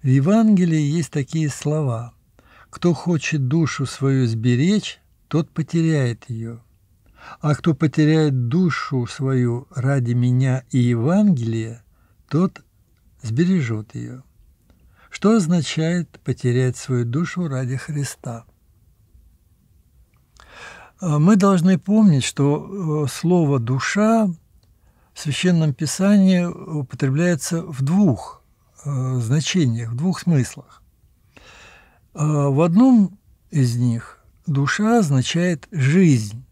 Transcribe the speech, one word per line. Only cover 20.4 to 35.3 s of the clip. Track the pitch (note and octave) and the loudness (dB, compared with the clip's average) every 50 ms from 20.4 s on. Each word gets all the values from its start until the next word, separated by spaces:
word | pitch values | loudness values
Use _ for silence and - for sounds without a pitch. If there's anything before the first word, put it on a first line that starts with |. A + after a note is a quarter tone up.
| - - - - - - - - - - _ _ | -20 -20 -20 -20 -20 -20 -20 -20 -20 -20 _ _
А, | - F3 D3+ D3 | -4 -2 0 2
мы | D3+ F3+ A3 | 4 4 4
должны | G3 F#3+ G3 G3 F3+ D#3 F#3 F#3+ D#3+ | 6 4 4 4 4 4 2 2 2
помнить, | - - G#3 A3 A3 G3+ D#3 C3+ A2+ | 0 0 2 4 6 6 4 4 0
что, | - - - C#3 C#3+ D3 D3 D3 - F#3+ G3+ F#3 D#3 D3+ D3+ D3 | -2 -2 0 0 0 0 -2 -4 -10 -10 -6 -4 -2 -2 -2 -2
э, | C3 | -4
слово | - - - E3 F3+ F3+ E3 C#3+ C#3+ C3+ | -6 -4 0 2 2 2 2 2 0 0
"душа" | A#2 A#2 C3 C3+ - - - G3 G#3 A3 A3+ A3+ A3 G3 E3+ - _ _ _ _ _ _ _ _ _ _ _ _ _ _ _ | 0 -2 -2 -2 -4 -4 -2 0 2 2 2 2 2 0 -2 -6 _ _ _ _ _ _ _ _ _ _ _ _ _ _ _
в | - | -10
Священном | - D3+ C3+ - - F3+ F3 E3 D#3+ D#3 C3+ | -6 -6 -4 0 0 2 2 2 2 0 -2
Писании | - D#3+ C3+ - - F#3+ G3+ G#3 G3+ F#3+ F#3 F#3 F3+ F3 | -2 -6 -6 -4 0 2 4 6 6 6 6 4 4 0
употребляется | F3 E3+ E3+ - F3+ D#3+ D3+ C#3 - - B2 D3 C3+ C3 D3 F3 F3+ F3 C#3 - - E3+ E3 - | -2 -6 -10 -12 -8 -8 -8 -6 -8 -6 -4 -2 0 0 2 2 0 0 0 -2 -6 -6 -6 -6
в | - D#3 B2+ C3+ | -8 -8 -6 -2
двух, | C#3 E3+ G3 G#3 F3+ A#2+ - - - - _ _ _ _ _ _ _ _ _ - | 0 2 4 4 4 2 0 -4 -16 -20 _ _ _ _ _ _ _ _ _ -10
э, | C#3+ C#3+ C3 B2+ C3 C3 B2+ | -6 -6 -4 -4 -4 -4 -4
значениях, | A#2+ A2 C3 D#3+ C#3+ - - F#3 D#3 B2+ A2+ A2+ A#2+ A2+ | -2 0 0 0 0 0 0 0 0 0 0 -2 -6 -8
в | A#2+ | -8
двух | A#2+ D3+ F#3+ F3+ - | -4 -2 -4 -4 -2
смыслах. | - F3+ E3+ C#3 A#2+ - - - - _ - _ _ _ _ _ _ _ _ _ _ _ _ - - - - - - - - - _ _ _ _ _ _ _ | 0 0 2 2 0 -2 -6 -18 -20 _ -20 _ _ _ _ _ _ _ _ _ _ _ _ -20 -20 -20 -20 -20 -20 -20 -20 -20 _ _ _ _ _ _ _
А, | - D3+ D3+ D3+ D3 C#3+ C#3+ | -4 -2 -2 0 0 0 0
в | C3+ C#3 | 2 2
одном | E3 F3 E3+ G3+ B3 C4+ B3+ A3+ G3+ E3+ F3+ _ _ _ _ _ _ _ | 2 2 4 4 6 6 6 6 4 2 -2 _ _ _ _ _ _ _
из | - D3+ C3 A#2+ A#2 | 0 0 0 0 0
них | A#2+ B2 B2 A#2 A#2 - - - _ _ _ _ _ _ | 0 0 -2 -2 -4 -8 -12 -20 _ _ _ _ _ _
душа | - C#3+ C3+ C#3 C#3 - - G#3 A3 A#3 A#3+ | -4 -2 0 0 -2 -2 -2 0 2 2 2
означает | G#3 D3 C#3 C3 B2 - | 2 2 2 0 0 0